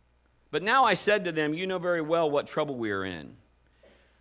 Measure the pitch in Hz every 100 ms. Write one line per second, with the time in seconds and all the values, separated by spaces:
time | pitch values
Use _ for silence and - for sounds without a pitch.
0 | _ _ _ _ _ 151 185 254 247 185
1 | - 208 180 160 151 156 190 185 175 175
2 | 151 165 160 143 - - 151 131 110 101
3 | 95 87 69 52 _ _ _ _ _ _
4 | _ _